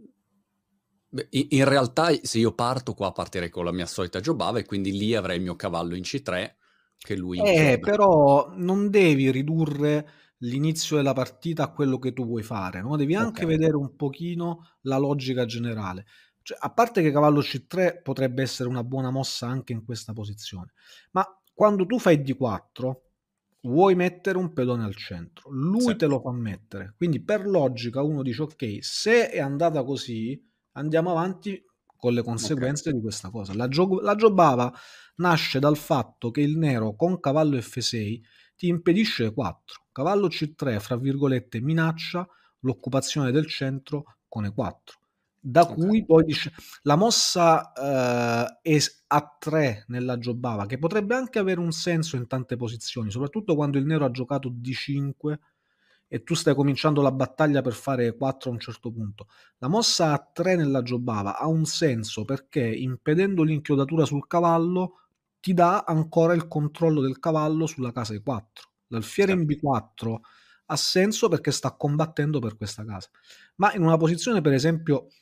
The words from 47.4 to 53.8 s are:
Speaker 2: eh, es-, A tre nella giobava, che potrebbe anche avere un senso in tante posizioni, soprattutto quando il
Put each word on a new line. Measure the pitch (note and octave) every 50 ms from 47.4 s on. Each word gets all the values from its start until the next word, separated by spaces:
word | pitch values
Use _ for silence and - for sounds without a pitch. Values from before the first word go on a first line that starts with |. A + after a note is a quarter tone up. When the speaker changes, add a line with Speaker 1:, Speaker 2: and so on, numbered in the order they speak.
| E3+ E3 D#3+ D#3 - -
Speaker 2:
eh, | - B2+ C3+ C#3+ C#3 C3 B3 B3 A#3+ A#3+ A#3+ A#3 A#3 A#3 A#3+ A#3+ - _ -
es-, | E3 D3+ D3 C#3+ - - _ _
A | - C#3+ D3 D3 - - -
tre | - D#3 D3+ D#3+ D3 B2+ G#2+ G#2 - -
nella | A#2+ B2 B2 B2+ B2
giobava, | A#2+ A2+ B2 A#2 B2 B2 B2 A2+ G#2 G2+
che | G#2 C3 C3+
potrebbe | D#3 E3 G3+ G#3+ G3+ G3 A#3+
anche | C4 C4 - -
avere | A3 G3 F#3+ F#3 F3
un | F3 E3+
senso | D#3+ - - F3+ E3+ E3 D#3 D#3+ -
in | B2+ A#2+
tante | - - C3 B2 - B2+
posizioni, | A#2+ B2 A2+ A#2+ A2+ - - - B2 A2+ G#2+
soprattutto | G2 B2+ C#3 C#3+ - A3 - - D#3+
quando | D3 D3 C#3+ C#3
il | C#3